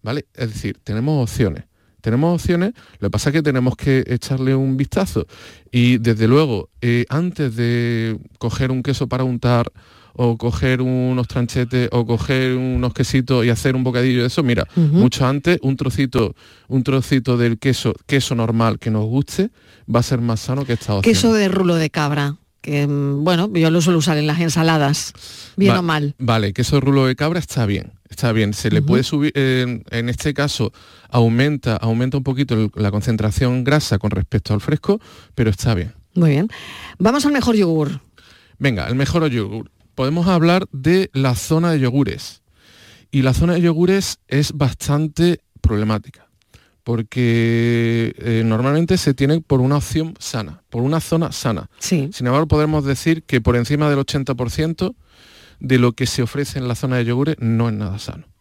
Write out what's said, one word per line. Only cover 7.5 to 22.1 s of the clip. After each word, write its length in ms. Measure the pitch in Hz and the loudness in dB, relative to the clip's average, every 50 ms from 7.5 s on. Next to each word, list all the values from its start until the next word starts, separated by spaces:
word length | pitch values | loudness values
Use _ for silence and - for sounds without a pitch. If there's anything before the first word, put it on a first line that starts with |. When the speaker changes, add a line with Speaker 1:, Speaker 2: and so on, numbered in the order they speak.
| 110 | -2
Speaker 1:
de 640 | 113 120 120 120 120 120 120 120 113 113 113 110 - - - _ _ | -2 -2 0 0 0 0 -2 -2 -2 -2 -4 -4 -6 -10 -18 _ _
coger 340 | - 117 - - 135 127 | -6 -6 -2 -2 -2 -2
un 100 | 131 131 | -2 -2
queso 240 | 123 143 131 - 139 117 | -2 -2 -2 -2 -2 -4
para 140 | 127 127 | -2 -2
untar, 480 | 131 127 123 117 - 123 123 120 117 - _ - - - - - - _ _ | -2 -2 -2 0 0 2 2 2 0 -2 _ -16 -20 -20 -20 -20 -20 _ _
o 220 | - 123 120 117 | 0 0 0 0
coger 460 | 113 117 120 113 - - 131 127 127 | 0 -2 -4 -2 0 0 0 0 0
unos 460 | 127 127 127 127 127 127 127 127 120 - | 0 0 0 0 0 0 0 -2 -4 -4
tranchetes, 600 | - 127 120 117 - 131 123 117 127 127 123 117 | -2 -4 -4 -2 -2 -2 -2 0 0 0 0 0
o 120 | - 123 117 | 0 -2 0
coger 520 | 107 117 113 - - 135 131 131 127 127 | 0 -2 -2 0 -2 0 0 0 0 0
unos 360 | 127 127 127 127 123 123 123 | -2 -2 -2 -2 -2 -2 -2
quesitos 540 | - - 135 - - 135 123 - 135 123 113 | -2 -2 -2 0 0 0 2 2 2 2 2
y 40 | 120 | 2
hacer 260 | 117 113 - 135 127 | 0 2 0 0 0
un 80 | 131 127 | 2 0
bocadillo 380 | 127 123 123 123 131 123 123 | 0 0 0 2 2 2 2
de 40 | 117 | 0
eso, 160 | 127 - - | 0 0 0
mira, 240 | 156 123 120 98 - - - | 2 2 2 0 -2 -2 0
Speaker 2:
Ujú. 120 | 175 165 147 147 | 2 2 4 4
Speaker 1:
mucho 280 | 175 220 127 - - 135 | 4 4 4 4 2 0
antes, 320 | 127 135 143 139 170 180 - | 2 0 0 2 0 0 2
un 140 | - 131 135 | 0 -2 -2
trocito, 580 | - 143 131 123 - 139 127 - 123 110 - - _ - - - _ _ | 0 -2 -4 0 0 -2 0 0 0 -2 -2 -4 _ -20 -20 -20 _ _
un 160 | _ 127 131 | _ -2 0
trocito 540 | 120 - 135 135 120 - 143 131 113 131 123 120 | 0 2 0 0 0 2 0 0 2 0 0 2
del 200 | 120 120 117 107 | 2 2 0 0
queso, 340 | - 139 123 - - 127 - - _ | 0 0 0 0 -2 -4 -4 -4 _
queso 280 | - 139 139 123 - 131 | 0 0 0 0 0 -2
normal 460 | 117 113 110 110 117 117 113 98 82 | -2 0 0 2 2 2 0 0 -2
que 100 | - 113 | -4 -2
nos 160 | 110 107 107 | -2 0 -2
guste, 440 | 110 117 139 143 - - - 185 233 _ _ _ _ - - - - | 0 0 -2 -2 -2 -2 -2 -2 -2 _ _ _ _ -20 -20 -8 -2
va 80 | 113 117 | 0 0
a 20 | |
ser 180 | 123 - 135 120 | 0 0 -2 -2
más 200 | 117 120 113 107 | 0 -2 -2 -4
sano 260 | - - 127 139 143 | -4 -4 -4 -4 -2
que 60 | 123 120 | -4 -4
esta 220 | 110 - - 104 | -4 -2 -4 -2
opción. 180 | 98 98 233 226 | 2 2 2 2
Speaker 2:
Queso 180 | 190 196 233 | 4 2 2
de 160 | 220 220 202 190 | 2 2 2 0
rulo 280 | 180 190 185 175 170 | 0 0 2 2 2
de 120 | 165 160 151 | 0 -2 -2
cabra, 480 | - 165 151 143 | -2 -2 -2 -2